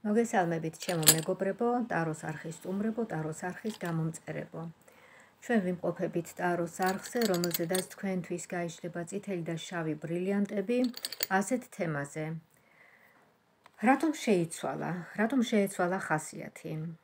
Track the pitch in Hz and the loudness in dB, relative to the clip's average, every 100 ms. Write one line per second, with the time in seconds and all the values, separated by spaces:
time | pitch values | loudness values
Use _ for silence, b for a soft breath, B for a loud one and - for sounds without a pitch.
0 | 214 208 233 214 170 165 160 - - 175 | 4 4 4 4 4 2 -2 -4 -2 4
1 | 156 156 156 185 190 196 240 240 226 170 | 6 4 2 0 0 0 0 0 0 0
2 | 160 156 160 151 165 160 - 190 220 220 | 0 -2 -6 -6 -8 -10 -4 -2 0 0
3 | 220 160 156 156 180 175 220 208 175 165 | -2 -2 -4 -4 -6 -4 -6 -4 -2 0
4 | 160 160 - 151 156 160 165 - B B | 0 -4 -8 -8 -8 -10 -10 -12 B B
5 | B B B B - 233 180 175 185 165 | B B B B 2 2 2 0 -2 -2
6 | 170 170 165 - 180 175 170 - 185 190 | -2 -2 -4 -2 0 2 -2 0 0 0
7 | - 247 226 175 175 170 170 185 185 - | -4 0 2 2 2 0 0 0 -2 -4
8 | 196 185 165 175 - 180 170 - 180 175 | -2 -2 -2 -6 -4 -4 -4 -6 -8 -6
9 | 170 202 202 180 165 165 - 175 160 156 | -6 -6 -4 -4 -4 -4 -4 -4 -2 -4
10 | 160 175 185 202 202 202 196 247 247 - | -2 -2 2 2 2 0 0 2 2 -2
11 | - - - 190 202 247 - - 175 147 | -10 -8 2 2 2 -2 -4 -4 -2 -2
12 | 147 156 156 160 _ b b b b b | -4 -4 -4 -6 _ b b b b b
13 | b b b b _ _ - - 226 277 | b b b b _ _ -20 2 6 6
14 | 320 294 - 190 165 - 135 151 151 175 | 4 2 4 4 4 -2 -4 -4 -2 -4
15 | 165 - 220 269 226 214 196 - 180 185 | -6 0 2 4 4 4 2 2 2 2
16 | - 156 - 165 139 - 160 156 165 165 | 0 0 0 -10 -12 -10 -6 -6 -6 -10